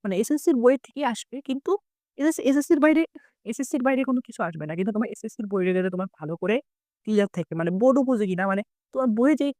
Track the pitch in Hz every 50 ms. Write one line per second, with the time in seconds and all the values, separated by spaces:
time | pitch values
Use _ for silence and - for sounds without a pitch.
0 | - 202 190 180 226 - 294 294 - 349 302 240 226 247 269 269 - - _ 277
1 | 294 240 220 - - _ - 277 - - 262 277 _ - 381 415 _ _ _ _
2 | _ _ _ - 277 320 320 - - 277 269 294 285 - 339 285 285 311 311 320
3 | 330 - _ - _ _ _ _ _ 208 226 - 269 - - 277 247 269 269 254
4 | 269 262 254 254 - - - - 208 165 160 160 151 151 160 170 190 214 208 214
5 | 240 - - - - 220 - - 214 196 202 190 185 185 185 185 185 190 185 180
6 | 185 185 _ _ 156 151 170 - 185 185 214 277 _ _ _ _ _ _ _ _
7 | _ 214 214 208 202 196 - 180 160 _ 165 165 165 175 180 190 233 262 254 277
8 | 262 262 254 214 214 185 185 175 190 196 196 196 214 _ _ _ _ _ - 262
9 | 262 247 214 220 247 285 311 247 277 285 262